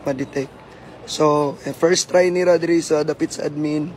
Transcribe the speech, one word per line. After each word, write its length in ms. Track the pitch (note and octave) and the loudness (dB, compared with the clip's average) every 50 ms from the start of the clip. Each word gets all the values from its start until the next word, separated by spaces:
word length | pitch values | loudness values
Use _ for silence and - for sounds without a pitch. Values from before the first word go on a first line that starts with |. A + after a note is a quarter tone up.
| - | -4
ma-detect. 480 | C#3+ C#3 C3 C#3 - - C#3+ C3+ - - - - - - - - - - - - - | -6 -4 -4 -6 -6 -6 -6 -6 -6 -12 -20 -20 -20 -20 -20 -20 -20 -20 -20 -14 -12
So, 480 | - - D#3+ D3+ D3 D3 D3 C#3+ - - - | -2 0 2 2 4 2 0 -2 -4 -6 -10
eh, 80 | C#3+ | -10
first 400 | - - E3 E3 F#3 F3+ - - | -4 0 2 2 2 2 0 2
try 160 | - F3+ F3+ F3+ | 4 4 4 4
nila 320 | F3 F3+ F3+ F3+ F3 E3 | 2 2 4 4 4 2
diri 240 | E3 E3 E3+ E3+ E3 | 2 2 2 2 2
sa 180 | - D#3 D3 | 2 0 0
dapit 300 | D3+ D#3 D3 - E3 D#3+ | 0 -2 -2 -4 -4 -6
sa 160 | - - - D#3 | -4 -6 -6 -6
admin 420 | D3 D3 D3+ D3+ D3+ D3+ D3+ E3+ F3 | -4 -4 -4 -2 -2 -4 -4 -6 -10